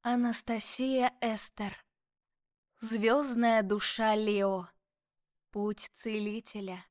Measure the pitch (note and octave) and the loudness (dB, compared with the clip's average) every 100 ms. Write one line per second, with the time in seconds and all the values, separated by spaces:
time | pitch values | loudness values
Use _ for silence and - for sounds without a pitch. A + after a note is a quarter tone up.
0 | A#3 B3 A#3+ A#3 - A3+ - - C4 C4 | 0 0 0 -2 -4 -4 -4 -2 0 2
1 | B3 B3+ A#3 A3 - - G#3 - _ _ | 2 0 -4 -2 -6 -6 -8 -8 _ _
2 | _ _ _ _ _ _ _ _ A3 A3+ | _ _ _ _ _ _ _ _ -4 0
3 | A3 C4+ C#4+ A#3 A#3 A3+ G3 G#3 - - | 4 4 2 2 4 4 2 0 0 0
4 | A3 G#3+ G#3+ G#3 G3 F#3+ F3 _ _ _ | 2 2 2 2 2 0 -6 _ _ _
5 | _ _ _ _ _ G#3 G#3 G#3 - - | _ _ _ _ _ -4 -4 -4 -8 -8
6 | A3+ G#3+ G#3 G#3+ - G#3+ G3 F#3 - | -6 -4 -2 -4 -8 -10 -10 -10 -16